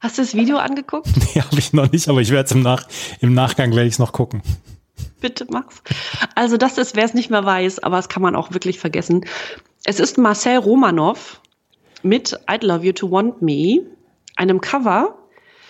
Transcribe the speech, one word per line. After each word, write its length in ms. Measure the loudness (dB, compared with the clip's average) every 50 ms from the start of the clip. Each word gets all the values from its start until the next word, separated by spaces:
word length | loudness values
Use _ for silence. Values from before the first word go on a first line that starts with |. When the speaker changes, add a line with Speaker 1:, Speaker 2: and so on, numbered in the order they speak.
Speaker 1:
Hast 160 | -8 -6 -2 -2
du 40 | -4
das 120 | -2 0
Video 220 | 0 2 2 2 0
angeguckt? 500 | 0 -2 -4 -6 -6 -8 -10 -8 -2 0 2 2
Speaker 2:
<laughs> 140 | 2 2 0
Nee, 60 | 0 0
hab 100 | 0 0 -2
ich 140 | -2 2 2
noch 180 | 2 2 4
nicht, 180 | 2 0 2 2
aber 120 | 2 2
ich 100 | 4 4
werd's 220 | 2 2 2 2 2
im 100 | 2 4
Nach-, 240 | 4 2 0 -2 -10 -14 -14 -14 -14 -6 0
im 140 | 2 2 4
Nachgang 380 | 4 2 2 0 0 0 2 2
werde 140 | 2 2 2
ich's 100 | 2 0
noch 140 | -2 -2 0
gucken. 300 | -4 -4 -2 -4 -8 -4 -4 -6 -6 -6 -18 -20 -20 _ _ _ -12 -12 -12 -12 _
Speaker 1:
Bitte 260 | -6 -6 -6 -6 -10 -8
mach's. 320 | -8 -8 -8 -10 -18 -20 _ -10 -10 -8 -8 -10 -6 -6 -6 -4 0
Also 200 | 0 0 2 2
das 220 | 2 2 2 2 0
ist, 160 | -4 -2 0
wer's 200 | 0 0 2 0
nicht 160 | -2 -2 0
mehr 140 | -2 0 2
weiß, 360 | 2 0 2 0 -2 -2 -4
aber 160 | -4 -2 -2
das 120 | -2 -2 -4
kann 140 | -4 0 0
man 140 | 0 0
auch 160 | 0 -4 -4 -6
wirklich 260 | -6 -4 -4 -6 -4
vergessen. 460 | -6 -4 -4 -4 0 2 0 0 0 -2 -10 -12 -12 -12 -14 -18 _ _ _ _ -6
Es 140 | -4 0 0
ist 200 | 0 0 2 2
Marcel 400 | 2 4 2 2 0 2 2 2
Romanov 840 | 2 4 4 4 4 4 2 2 0 0 0 -4 -10 -20 -20 -20 _ _ _ _ _ _ _ _ _ _ _ -4 0
mit 340 | 0 0 2 0 -4 -8 -6 -4 -4
I'd 160 | -2 0 0
Love 220 | 0 0 2 0
You 60 | 0 -2
to 180 | 0 -4 0
Want 320 | 0 0 0 0 -2 -2 -2
Me, 380 | 0 0 2 2 2 2 2 0 -2 -14 _ _ _ _ _ _ -14 _
einem 240 | -2 0 2 2 0
Cover 560 | 0 -2 -4 -2 0 2 2 2 0 0 -4 -8 _ _ _ _ _ _ _ _ -20